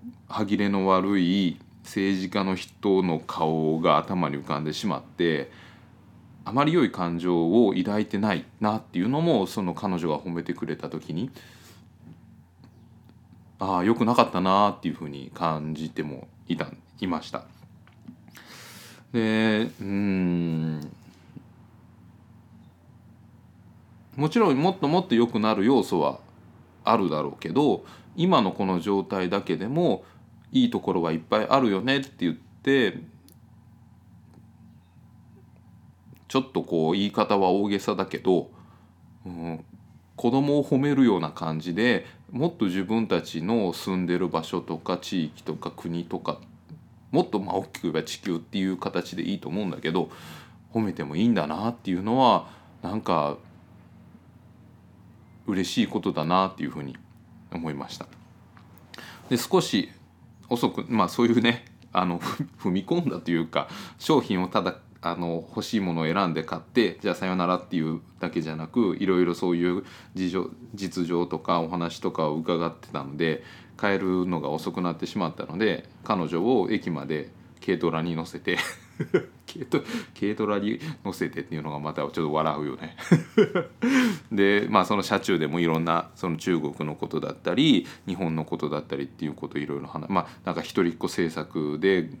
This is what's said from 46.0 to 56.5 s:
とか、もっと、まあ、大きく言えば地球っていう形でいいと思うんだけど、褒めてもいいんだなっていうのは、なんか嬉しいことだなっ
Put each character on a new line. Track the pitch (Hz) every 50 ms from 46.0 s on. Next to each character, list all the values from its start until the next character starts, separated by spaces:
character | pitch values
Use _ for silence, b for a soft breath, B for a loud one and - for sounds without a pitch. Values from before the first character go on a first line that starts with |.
| 87
と | - 95 -
か、 | - 80 73 - - - - - - - - - - - - - - -
も | - 165 175
っ |
と、 | - - 98
ま | 95 87 90
あ、 |
大 | 98 95
き | - - -
く | -
言 | -
え | 78
ば | 78 78
地 | - - -
球 | - - 85
っ | 82
て | - - - 98
い | 95
う | 95 92
形 | - - - - 90 87 - 87
で | 98 -
い | 85 98
い | -
と | - 71
思 | 85 104 104
う |
ん | 90
だ | - -
け | - 80
ど、 | 85 90 80 - B B B B B B B B B B B -
褒 | - 113 110
め | 98 80
て | - 76
も | 71 73
い | 87
い | 113
ん | 120 110
だ | 90 76
な | 76 78 92 107 117
っ | 120
て | - - 98
い | 87
う | 90 98
の | 110 120 135
は、 | 131 117 101 82 - B B B B B B - -
な | 85 101
ん | 110
か | - - 87 78 73 73 73 - - - - - - - - - - - - - - - - - - - - - - - - - - - - - - - - - - - - - - - - - -
嬉 | - 95 95 92 -
し | - 117 107
い |
こ | - - 104
と | - 98
だ | 73 78 78
な | 80 90 92 95
っ | -